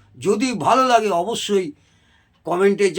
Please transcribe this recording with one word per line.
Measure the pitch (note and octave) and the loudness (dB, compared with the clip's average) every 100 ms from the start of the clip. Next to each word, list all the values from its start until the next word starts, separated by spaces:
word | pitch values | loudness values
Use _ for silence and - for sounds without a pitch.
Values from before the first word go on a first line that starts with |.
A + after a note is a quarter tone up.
| _ - - | _ -8 -4
যদি | G#3+ C4 G#3+ D3+ | -2 -2 -2 2
ভালো | B3 C4 | 2 4
লাগে | A#3 A3 E3+ | 2 2 -2
অবশ্যই | F3+ A3+ - G3+ E3+ - _ _ _ _ _ _ - | -4 -6 -4 -2 -4 -10 _ _ _ _ _ _ -6
কমেন্টে | F3 G3 G3 G3 | 0 2 2 0